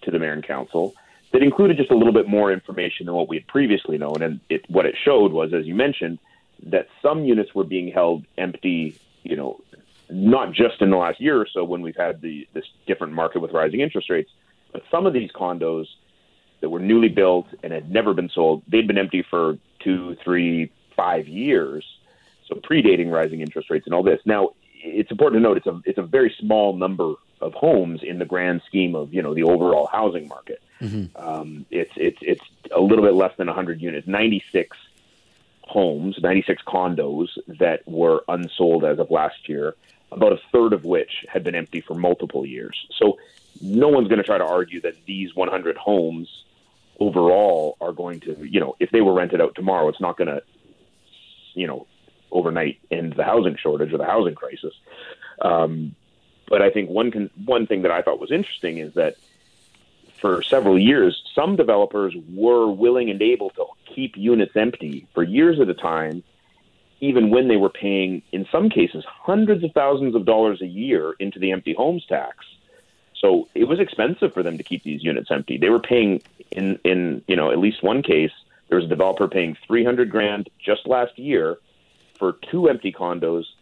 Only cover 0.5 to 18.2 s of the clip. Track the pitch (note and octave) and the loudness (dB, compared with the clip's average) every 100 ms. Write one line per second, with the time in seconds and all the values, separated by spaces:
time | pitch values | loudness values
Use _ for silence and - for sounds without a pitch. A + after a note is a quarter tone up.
0.5 | C2+ - E2 F#2+ - _ _ _ B2+ C#3 | -8 -6 -4 -4 -6 _ _ _ 4 4
1.5 | - G3 D3 C3 A#2 A2+ A2+ G2+ G#2 G2+ | 6 4 4 4 6 6 4 4 2 2
2.5 | F#2 - F#2+ F2+ - F2 F2 D#2+ E2 - | 0 -4 -8 -6 -8 -6 -4 -4 -6 -4
3.5 | - C3 G2+ - D#2 D2 D2+ E2 D2 - | 0 2 0 -2 -6 -4 -4 -4 -6 -6
4.5 | D#2+ - F2 D#2+ - D3 C3 G2 D#2+ D#2+ | -6 -2 0 0 0 2 4 4 2 -2
5.5 | E2+ D#2 F#2+ C#3+ C3+ E2 E2+ _ _ _ | -2 -4 -2 -2 -2 -8 -10 _ _ _
6.5 | _ - F#2 - _ C#3+ D#3 C#3 A2 G2+ | _ -4 -4 -4 _ -2 0 2 2 0
7.5 | G2 F2+ F#2 F2 F2+ E2+ E2 - - F#2 | -2 -4 -4 -4 0 0 0 -6 -8 -8
8.5 | F2 F#2 E2+ D#2 - _ _ - D2+ C2+ | -6 -4 -2 -4 -10 _ _ -10 -8 -8
9.5 | - _ - _ _ - F2+ G#2 C3 F#2+ | -12 _ -20 _ _ -12 0 2 4 2
10.5 | E2 A#2 - G2 F#2 F2 - C#3+ C3 G#2 | 0 0 2 2 4 2 -2 0 0 0
11.5 | F#2+ F2 F2 E2+ E2+ F#2+ E2 D#2+ D2 - | -4 -4 -6 -8 -4 -4 -6 -10 -14 -14
12.5 | D#2 - _ - F#2+ D#2 D#2+ E2 F2 D#2+ | -14 -14 _ -6 -6 -6 -4 -4 -4 -4
13.5 | E2 D#2 G#2+ D3+ G2+ - E2+ - _ _ | -2 -2 -2 -4 -4 -4 -4 -4 _ _
14.5 | _ _ - - E3+ F#3+ B2+ G2 - F2+ | _ _ -18 -4 -2 0 0 -4 -6 -6
15.5 | F2 E2 E2 D#2 - _ _ _ _ _ | -4 -4 -4 -8 -16 _ _ _ _ _
16.5 | _ D#2+ E2+ F#2+ A2+ A2+ G2+ F#2 F2+ - | _ -6 -2 2 4 4 4 4 2 -2
17.5 | - D#2+ D#2+ D2+ G#2 G#2 F2+ | -10 -10 -10 -4 -2 0 -2